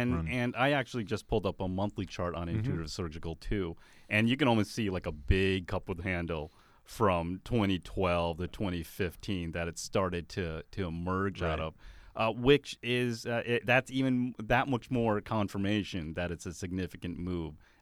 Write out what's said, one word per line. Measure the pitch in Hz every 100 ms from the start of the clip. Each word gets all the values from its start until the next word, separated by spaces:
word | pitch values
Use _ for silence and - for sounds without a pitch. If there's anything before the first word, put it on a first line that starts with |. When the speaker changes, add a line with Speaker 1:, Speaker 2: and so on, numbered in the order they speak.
Speaker 1:
and, | 123 82
Speaker 2:
run? | 80
Speaker 1:
and | 123 120 117
I | 139
actually | 143 123 123 104
just | 107 -
pulled | 110 95
up | -
a | 95
monthly | 92 104 - 90
chart | - 87 82
on | 85
Speaker 2:
Mm-hmm. | 107
Speaker 1:
Intuitive | 120 87 78
Surgical | - 85 78 85 78
too, | - 107 85 - - - -
and | 104 113
you | 135
can | 135
almost | 113 101
see, | - 104
like, | 90 85
a |
big | 76 - 95 95 95 85
cup | 95 -
with | 87
handle | 92 87 85 80 76 - - -
from | - - 104 87 85 92
twenty | - 123 98 92
twelve | - - 92 87 85 82
to | 90
twenty | - 101 87
fifteen | 82 - 90 - - 95 85
that | 85 85
it | 82
started | - 107 92 87 80
to, | - 85 80 -
to | - 90
emerge | 85 87 92 98 90
out | 87 78
Speaker 2:
Right. | 80
Speaker 1:
of, | - - - - -
uh, | 113
which | 110 123 143 - -
is, | 120 123 123 117 117
uh, | 117 -
it, | 120 104
that's | 127 127
even | 131 131 127 123 -
that | 110 123 139
much | 120 -
more | 123 113 104
confirmation | - 110 101 101 98 107 90 95 78
that | 82 87
it's | 85 95
a |
significant | - 92 92 87 - 90 -
move | 90 87 78 78 - _